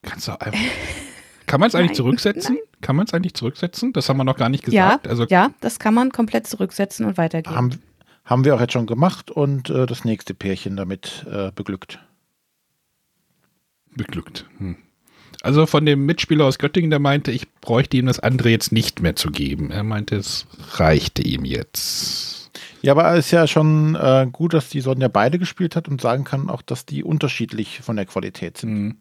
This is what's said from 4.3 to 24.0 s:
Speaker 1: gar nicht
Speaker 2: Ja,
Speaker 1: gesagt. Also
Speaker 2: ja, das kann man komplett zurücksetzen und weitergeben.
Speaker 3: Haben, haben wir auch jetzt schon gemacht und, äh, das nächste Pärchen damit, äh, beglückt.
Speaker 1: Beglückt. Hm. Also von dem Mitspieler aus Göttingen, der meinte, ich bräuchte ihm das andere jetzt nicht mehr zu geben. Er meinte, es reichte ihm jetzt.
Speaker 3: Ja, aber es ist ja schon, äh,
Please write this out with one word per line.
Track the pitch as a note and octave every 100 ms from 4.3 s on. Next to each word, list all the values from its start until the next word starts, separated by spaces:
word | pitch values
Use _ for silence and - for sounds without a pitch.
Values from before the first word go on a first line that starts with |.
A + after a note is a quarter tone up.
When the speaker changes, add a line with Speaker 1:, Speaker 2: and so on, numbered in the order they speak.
| C3
Speaker 1:
gar | A#2+
nicht | C3+ -
Speaker 2:
Ja, | G3 F#3
Speaker 1:
gesagt. | C4+ -
Also | A#2+ A#2
Speaker 2:
ja, | F#3 A3+ -
das | A#3 -
kann | A3 A3+
man | C4
komplett | B3+ A3 A3+ A3
zurücksetzen | A3 F#3+ - G3 - A3
und | F#3
weitergeben. | E3 E3 D#3+ E3
Speaker 3:
Haben, | B2 C3+ _ _ _ _ -
haben | B2 C3
wir | C3
auch |
jetzt | A#2+
schon | B2 A2
gemacht | A#2 F3 - -
und, | - C#3+ C#3 B2+
äh, | C3+ B2+
das | A#2+ A#2
nächste | G#2+ - F#2+
Pärchen | G2 F#2 G2 G2
damit, | F#2 F#2+ - - -
äh, | G2+ F#2+ F#2+
beglückt. | G2 F#2+ - - _ _ _ _ _ _ _ _ _ _ _ _ _ _ _ _ _ _ _ B2+
Speaker 1:
Beglückt. | - E2+ - - - -
Hm. | F#2+ E2+ _ _ _ _ _ -
Also | - C#3+ D#3+
von | D3+ D3+
dem | C#3+ C#3
Mitspieler | E3+ - D3+ C#3
aus | C3
Göttingen, | C#3+ - E3
der | D3+
meinte, | C#3+ C#3+ C#3+
ich | A#2+ -
bräuchte | _ - A#2 C3+ C3
ihm | B2+
das | B2
andere | - B2+ A#2
jetzt | A2+ -
nicht | A2+ A2 -
mehr | E2+ D2+
zu | D#2
geben. | - C#2 C#2 C#2+
Er | F2
meinte, | G#2+ G#2+ G#2 G#2
es | G2+ - - - -
reichte | - D#2+ D#2 - -
ihm | - - C2+
jetzt. | - - - - - - - - - - - - -
Speaker 3:
Ja, | C3+
aber | C#3+ E3+
es | E3+ D3
ist |
ja | E3+ D#3
schon, | E3 D#3 D#3 D#3
äh, | D#3+